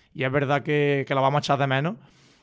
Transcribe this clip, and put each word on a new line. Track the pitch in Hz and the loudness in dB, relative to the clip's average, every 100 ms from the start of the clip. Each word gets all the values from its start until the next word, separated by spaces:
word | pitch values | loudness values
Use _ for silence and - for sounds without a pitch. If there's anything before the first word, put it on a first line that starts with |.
| _ | _
Y | - | -6
es | 131 | -2
verdad | 143 135 143 | 0 0 -2
que, | 143 147 143 139 135 | 0 0 2 0 0
que | |
lo | 135 | 0
vamos | 135 147 | 2 2
a | |
echar | - 139 | 0 0
de | 139 | 0
menos. | 135 156 233 - _ _ _ | 0 -2 -6 -16 _ _ _